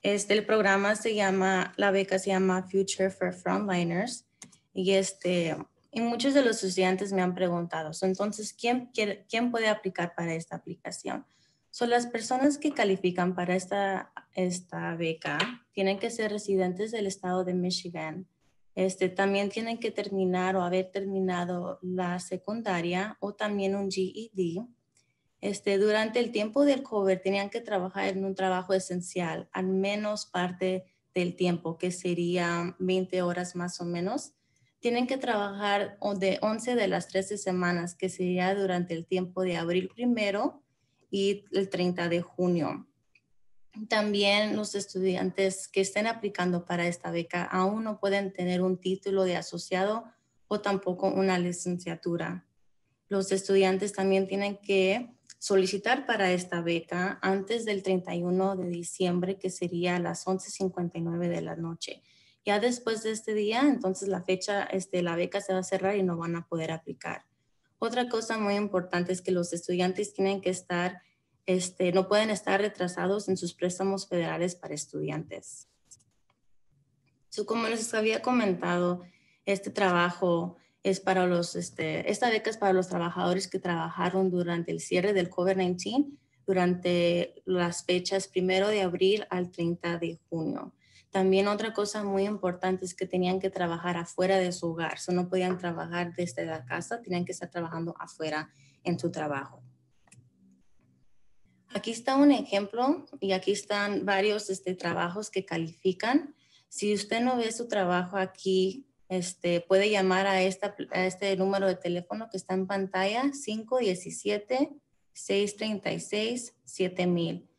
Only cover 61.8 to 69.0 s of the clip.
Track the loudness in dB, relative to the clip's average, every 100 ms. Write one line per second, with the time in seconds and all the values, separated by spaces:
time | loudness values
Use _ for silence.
61.8 | -10 -12 _ _ _ _ 0 2 2 0
62.8 | -2 -2 -2 -4 -2 0 0 2 4 4
63.8 | 0 -2 -2 -4 0 -2 0 -2 -2 -4
64.8 | -2 -2 0 0 0 -2 -2 -2 0 0
65.8 | 0 2 0 0 -2 -4 -4 -4 -4 -6
66.8 | -8 -10 -8 -10 _ _ _ _ _ _
67.8 | -2 0 0 0 -2 -2 0 0 0 -2
68.8 | 0 -2